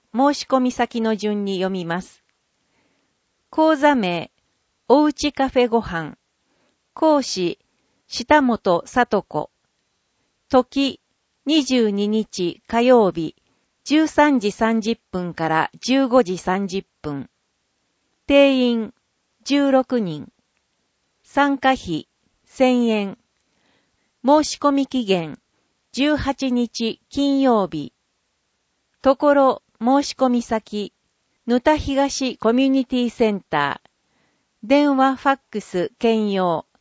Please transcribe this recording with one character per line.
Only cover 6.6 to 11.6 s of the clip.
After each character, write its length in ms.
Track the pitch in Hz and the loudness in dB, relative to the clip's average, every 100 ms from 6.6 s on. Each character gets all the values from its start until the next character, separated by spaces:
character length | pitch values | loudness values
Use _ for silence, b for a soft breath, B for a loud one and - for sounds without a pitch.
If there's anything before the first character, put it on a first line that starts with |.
| _ _ _ - | _ _ _ -2
講 260 | 320 294 | 2 2
師、 380 | 254 190 175 - _ _ _ _ _ | 0 -4 -4 -6 _ _ _ _ _
下 340 | - 233 302 | -8 2 2
本 400 | 262 220 202 170 - | 4 0 0 -2 -2
聡 340 | 254 240 202 | -2 0 -2
子。 300 | - - - _ _ _ _ _ _ _ _ _ _ | -4 -8 -10 _ _ _ _ _ _ _ _ _ _
時、 500 | 262 247 269 277 - _ _ _ _ 269 | 0 0 -2 -4 -4 _ _ _ _ -2
二 180 | 311 | 0